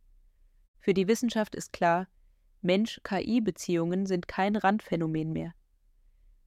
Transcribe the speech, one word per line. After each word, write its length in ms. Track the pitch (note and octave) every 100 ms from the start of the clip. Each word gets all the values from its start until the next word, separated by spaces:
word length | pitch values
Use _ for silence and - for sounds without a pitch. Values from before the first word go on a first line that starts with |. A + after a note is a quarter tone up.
| _ - _ _ _ _ _ _
Für 140 | -
die 140 | F#3+ F#3+
Wissenschaft 480 | A3+ A#3+ A3 G#3
ist 180 | - -
klar, 340 | - E3+ F3 F#3+ _ _ _ _ _
Mensch-K-I-Beziehungen 1400 | F3 F#3+ A3+ - - F#3+ - A#3+ G#3 - - E3+ E3+ F#3
sind 220 | G3 F3+ -
kein 280 | - G3
Randphänomen 800 | G#3 F#3+ G#3+ - E3+ D#3+ D#3+ D#3+
mehr. 220 | D#3+ E3 - _ _ _ _ _ _ _ _